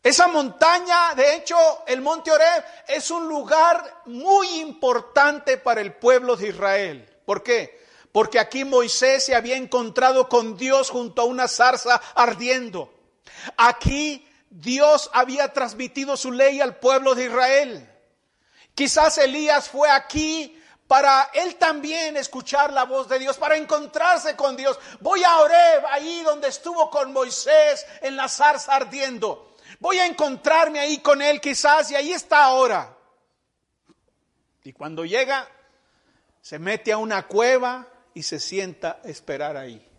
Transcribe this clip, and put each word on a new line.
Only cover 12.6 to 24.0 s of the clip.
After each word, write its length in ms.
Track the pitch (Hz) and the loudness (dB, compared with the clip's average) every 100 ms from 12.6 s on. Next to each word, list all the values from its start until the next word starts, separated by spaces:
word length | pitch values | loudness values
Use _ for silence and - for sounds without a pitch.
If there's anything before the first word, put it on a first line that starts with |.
| 240 180 139 _ _ _ _ - - - | -4 -12 -14 _ _ _ _ -20 -14 2
Aquí 680 | 240 247 - 277 302 277 _ _ _ | 2 2 -4 -4 -6 -8 _ _ _
Dios 640 | 185 165 262 294 302 - | -14 -6 2 4 4 2
había 400 | 240 254 269 277 | -2 0 0 -2
transmitido 640 | 277 247 214 247 - 277 269 | -2 -6 -8 -12 -8 -6 -6
su 140 | 254 | -6
ley 300 | 247 269 277 | 2 2 2
al 160 | 262 - | -4 0
pueblo 400 | 254 269 269 247 | 0 2 0 -2
de 80 | |
Israel. 680 | 247 233 254 277 277 196 123 _ _ _ _ _ _ _ _ - | -2 0 2 2 0 -8 -20 _ _ _ _ _ _ _ _ -6
Quizás 420 | 277 311 311 311 | -2 2 2 4
Elías 500 | 277 277 302 294 285 | 0 0 0 0 0
fue 220 | 262 294 | 0 2
aquí 640 | 277 - 302 311 320 294 _ _ _ _ | 2 0 -6 -6 -6 -10 _ _ _ _
para 420 | 262 285 269 277 | 4 6 4 2
él 220 | 294 359 349 | -2 -4 0
también 600 | 330 302 294 320 320 294 | 0 0 -6 -6 -6 -6
escuchar 560 | 262 254 254 277 285 | -8 -12 -6 0 0
la 120 | 269 | 0
voz 240 | 254 262 240 | -2 -4 -4
de 100 | 262 | -4
Dios, 180 | 262 269 | -4 -4
para 200 | 302 311 | -2 -2
encontrarse 800 | 302 302 294 302 | -2 -6 -4 -2